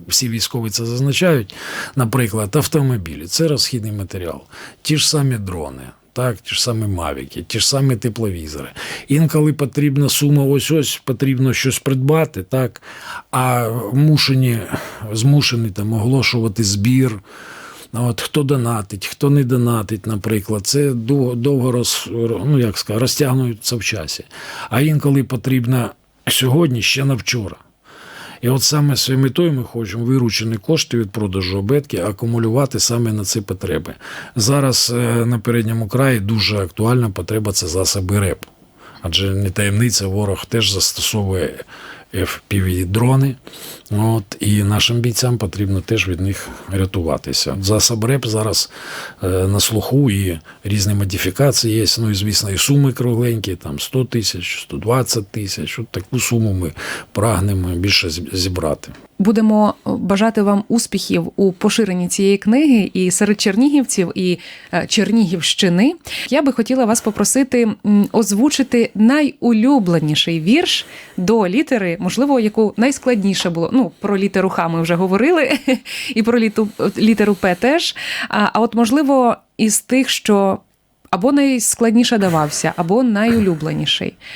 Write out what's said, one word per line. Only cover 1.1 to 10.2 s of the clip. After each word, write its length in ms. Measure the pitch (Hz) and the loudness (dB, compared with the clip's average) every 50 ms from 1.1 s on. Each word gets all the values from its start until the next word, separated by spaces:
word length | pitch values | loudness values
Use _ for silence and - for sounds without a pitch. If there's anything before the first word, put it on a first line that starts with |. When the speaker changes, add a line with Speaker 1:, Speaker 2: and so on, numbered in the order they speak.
| 131 - 180 180 160 127 104 - - - - - - - - - - | 2 2 4 4 2 2 0 -4 -10 -16 -14 -10 -10 -10 -10 -6 -2
Speaker 1:
наприклад, 600 | 135 123 110 - 127 123 107 95 110 101 101 - | -2 -2 0 0 0 0 0 -2 -4 -4 0 0
автомобілі, 680 | 156 135 - - 156 139 131 123 107 87 82 73 71 78 | 0 0 0 0 0 2 2 0 -2 -4 -8 -10 -10 -10
це 200 | - - - 165 | -6 -2 0 0
розхідний 440 | 160 147 120 - - - 117 104 110 | 0 2 0 -2 -2 -4 -6 -6 -6
матеріал, 500 | 107 101 92 87 - 95 87 80 - 67 - - - - - - - _ | -6 -6 -8 -8 -8 -8 -8 -8 -8 -10 -14 -20 -20 -20 -20 -20 -18 _
ті 160 | - - 151 | -4 -2 0
ж 120 | 147 - - | 0 0 0
самі 280 | - 151 139 135 127 | 0 2 2 0 0
дрони, 460 | 110 101 95 87 82 76 69 67 65 65 64 - _ _ _ - | -2 -4 -6 -8 -8 -8 -10 -12 -14 -18 -20 -20 _ _ _ -6
так, 240 | - 127 127 110 | -4 -2 -2 -4
ті 180 | - - - 104 | -6 -8 -8 -4
ж 80 | - - | -4 -2
самі 240 | 123 113 110 107 | -2 -2 -2 -2
мавіки, 560 | 104 95 85 82 76 71 67 67 69 - 78 85 | -2 -2 -2 -4 -4 -4 -6 -8 -10 -10 -12 -10
ті 120 | - - - | -6 -4 -2
ж 80 | - | -2
самі 280 | - 139 135 139 135 127 | 0 0 2 2 2 0
тепловізори. 760 | 101 - 120 101 113 113 104 92 85 78 76 76 71 69 - - - - - - - - | 0 -2 -4 -4 -2 -4 -4 -4 -6 -10 -10 -12 -12 -12 -14 -14 -14 -12 -12 -12 -10 -4
Інколи 460 | - 139 151 165 151 - 151 151 156 147 | 0 2 2 2 2 2 2 2 2 2
потрібна 560 | - 143 120 - 147 147 147 135 143 143 131 | 0 -2 -2 -2 0 0 2 2 2 2 2
сума, 340 | - - | 0 2